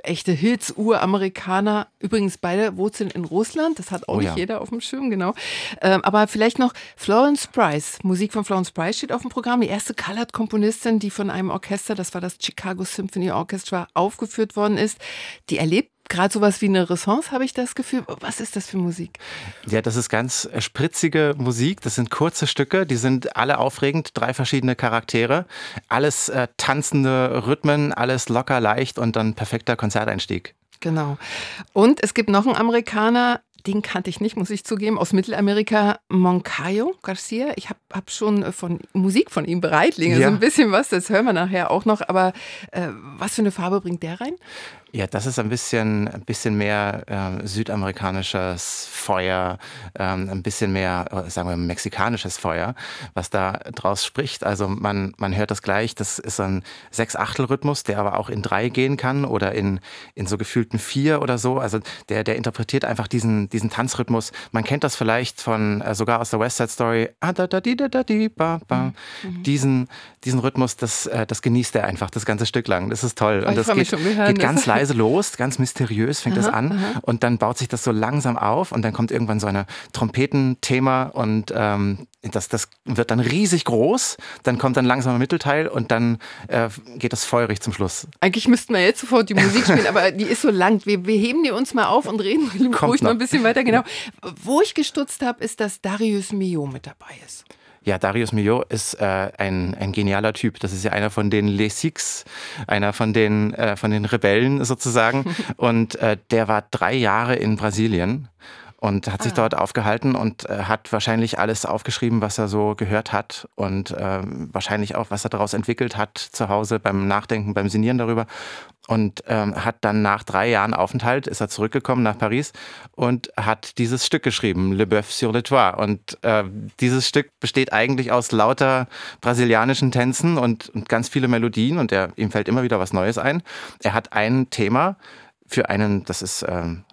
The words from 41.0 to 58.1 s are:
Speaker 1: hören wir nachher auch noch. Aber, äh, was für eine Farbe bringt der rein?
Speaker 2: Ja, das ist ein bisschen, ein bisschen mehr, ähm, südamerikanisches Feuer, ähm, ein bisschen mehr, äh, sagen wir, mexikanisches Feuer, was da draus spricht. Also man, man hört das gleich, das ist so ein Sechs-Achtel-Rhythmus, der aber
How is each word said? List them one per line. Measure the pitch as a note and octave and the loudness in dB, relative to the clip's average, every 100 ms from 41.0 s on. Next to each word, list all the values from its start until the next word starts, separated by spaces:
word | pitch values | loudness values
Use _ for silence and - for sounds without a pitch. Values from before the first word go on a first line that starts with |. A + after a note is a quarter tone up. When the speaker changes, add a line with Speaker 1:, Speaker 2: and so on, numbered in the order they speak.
| F3+ | 2
Speaker 1:
hören | G#3 A#3+ | 2 4
wir | |
nachher | F3+ F3+ F#3+ - | 2 0 0 0
auch | F#3 A3 | 2 2
noch. | G#3 - | 0 0
Aber, | F#3 F#3 - - - - | 2 2 0 -10 -16 -10
äh, | - E3+ G#2 C3 C#3 | -6 -6 -8 -14 -8
was | G3 - | -4 0
für | |
eine | G#3 | 0
Farbe | F#3+ F3+ G3 | 0 -2 -2
bringt | F#3+ F3 | -2 -6
der | D#3+ F3+ | -6 -8
rein? | C#4 F4+ - - - - _ | -8 -10 -14 -18 -18 -20 _
Speaker 2:
Ja, | G#2+ F#2+ | -6 -4
das | G2+ | -4
ist | A#2+ B2 | -2 -2
ein | G#2+ | -2
bisschen, | A#2+ - A#2 A2 G#2 G#2 | -2 0 0 2 0 -2
ein | - G2 | -4 -6
bisschen | A2+ A#2 G#2 | -4 0 0
mehr, | G#2 G#2 G2+ G#2 - | 2 0 0 -4 -6
ähm, | G2+ F#2+ G2 G2+ | -4 -4 -6 -4
südamerikanisches | G2 A2 G#2 F#2+ F#2+ G2 F#2+ F#2 G2 F#2 F2+ - - - | -4 -2 -2 -4 -4 -4 -4 -4 -4 -4 -4 -6 -8 -8
Feuer, | - - F#2 F#2 F#2 F2+ F#2 - - F#2+ - | -6 -2 0 2 0 -2 -4 -12 -18 -14 -6
ähm, | F#2+ F#2 F#2+ | -4 -2 -4
ein | F#2+ | -6
bisschen | F#2+ - G2+ | -6 -2 0
mehr, | F#2+ F#2 F2+ F2+ G2 F2 | 0 0 -2 -4 -6 -6
äh, | |
sagen | F2+ F2+ | -4 -2
wir, | F2 | -2
mexikanisches | F2 F2+ G2+ - G#2 A#2 F#2+ - | -2 -4 -6 -2 -2 -2 -6 -6
Feuer, | F2+ E2 F#2 B2+ - - - | -4 -2 -4 -6 -12 -14 -10
was | - F2+ | -8 -4
da | G2+ F#2+ - - | -2 0 -2 -8
draus | - F#2 G2+ | -4 -2 -2
spricht. | - - C#3 - | -2 -4 -6 -4
Also | - G2+ G2 | -2 0 -2
man, | G2 G2+ G2+ G2 - | -2 -2 -2 -4 -4
man | G2 | -4
hört | G2 G#2 | -2 -2
das | G2+ | -2
gleich, | - G2 A#2 | -2 0 -2
das | - G#2 - | -4 -6 -6
ist | - - | -6 -4
so | |
ein | F#2+ F#2+ - - - | -2 -2 -6 -16 -8
Sechs-Achtel-Rhythmus, | - A2+ - G#2 - B2 C3+ C#3+ D3 | -4 -2 -2 -2 -2 -2 -2 -2 -2
der | - G2+ | -2 -2
aber | G2+ | -2